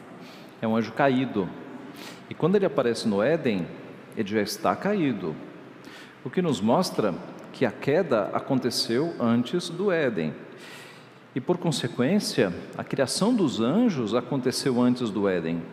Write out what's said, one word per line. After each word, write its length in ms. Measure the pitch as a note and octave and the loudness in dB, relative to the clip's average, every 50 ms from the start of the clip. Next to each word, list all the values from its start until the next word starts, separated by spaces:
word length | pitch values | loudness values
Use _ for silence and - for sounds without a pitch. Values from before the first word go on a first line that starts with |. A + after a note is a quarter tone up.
| - - - - - - - - - - - - | -18 -18 -18 -18 -18 -18 -18 -20 -20 -20 -12 -6
É 80 | - A2 | -2 0
um 80 | A2 | 2
anjo 160 | A2+ A2 G2+ - | 0 0 -2 0
caído. 560 | - D3 C#3 C3 B2+ C3+ C3 - G#2+ F#2 E2 - - - - - - - - - - - - - - - - | 2 4 4 4 4 0 0 0 -2 -2 -2 -4 -10 -14 -14 -14 -14 -14 -16 -16 -16 -16 -16 -16 -18 -14 -14
E 60 | - | -6
quando 220 | - - D#3+ F#3+ | 0 2 4 4
ele 100 | G#3 F#3+ | 4 2
aparece 420 | E3 - D3 B2 A#2+ A2+ - - A#2 | 4 2 2 2 2 2 2 0 0
no 140 | G2+ G2 G#2+ | 2 4 4
Éden, 440 | C3+ D#3+ E3+ C#3 B2+ G#2+ F#2 E2 D#2 - - - - - - - - - | 4 2 2 2 0 0 0 -2 -4 -8 -14 -16 -16 -18 -18 -18 -12 -6
ele 120 | - A2 F#2+ | -4 -4 0
já 120 | G#2+ G#2+ | 0 0
está 340 | G2+ G2+ - - - G2 F#2+ | 0 0 -2 0 2 2 2
caído. 600 | - - F#3+ G#3 G#3 D#3+ C#3 A#2+ G2 F2+ E2 D#2 D2 - - - - - - - - - - - - - - - - - | 2 0 -2 0 2 2 0 0 0 -4 -6 -6 -8 -10 -14 -16 -18 -18 -20 -20 -20 -20 -20 -18 -18 -20 -20 -20 -12 -12
O 60 | C3 | -4
que 120 | - F#3+ F3+ | -2 0 0
nos 180 | E3+ C3+ F#2+ | 2 0 0
mostra 540 | G2 A2 B2 E3+ F#3 - - - - G2+ B2 B2+ - - - - - - - | 2 4 4 4 4 2 0 0 0 0 0 -2 -8 -12 -14 -16 -16 -16 -4
que 120 | - C3 | 0 0
a 60 | A2 | 0
queda 600 | G2 - - - C#3 E3+ G3 D#3 C3 A2 G2 - - | 0 -2 0 2 2 2 2 4 2 2 2 0 -2
aconteceu 800 | A2+ - - C3+ B2+ - B2+ - - - - A#2 B2 D#3 E3+ E3+ - | -4 -2 0 0 0 0 0 -2 -2 -2 0 0 0 0 0 -2 0
antes 520 | B2 A#2 A#2 A#2+ B2 - - F3+ F3 - | 2 4 4 4 2 0 -2 -4 -4 -4
do 200 | E3 D#3+ G3 G#3 | -4 -2 0 2
Éden. 440 | F3 E3 D3+ B2+ A2 E2 D#2+ D#2 - - - - - - - - - - - - - - - - - - - - - | 2 2 2 2 0 0 -2 -2 -4 -6 -14 -18 -18 -18 -18 -18 -18 -18 -18 -18 -20 -20 -20 -20 -20 -20 -20 -8 -8
E, 60 | C#3 | -6
por 160 | B2 - F3 | 0 0 -2
consequência, 960 | E3+ - E3+ D3 - - A#2+ - - A#2+ C#3 F#3+ G#3+ G3+ - - - A2+ F#2+ F2 F2+ - - - | 0 2 -2 0 0 -2 -4 0 0 2 4 4 2 2 0 2 2 2 2 2 -2 -8 -10 -8
a 80 | - - | -8 -6
criação 500 | - - C#3+ C3+ A#2+ - - F#3 G#3+ C4 | -4 0 0 0 0 2 2 2 2 4
dos 260 | A3 F#3 C3+ G2 G2+ | 4 2 2 2 2
anjos 540 | A2+ A#2 D3+ G#3+ B3+ A#3+ F3 C#3 A#2 G2 G#2 | 0 2 4 4 4 4 2 2 -2 0 0
aconteceu 640 | B2 B2 - D3+ C#3 B2 C3 A#2+ - - C#3+ B2+ A#2+ | 0 0 0 -2 0 0 0 -2 0 0 2 2 4
antes 280 | B2 B2 B2 B2 B2+ A2 | 4 4 4 2 0 -2
do 160 | F#2+ G#2 G2 | 0 2 2
Éden 360 | G2+ F#2 F2 D#2+ D#2+ E2+ E2+ E2 - | 2 2 2 0 0 -2 -2 -4 -8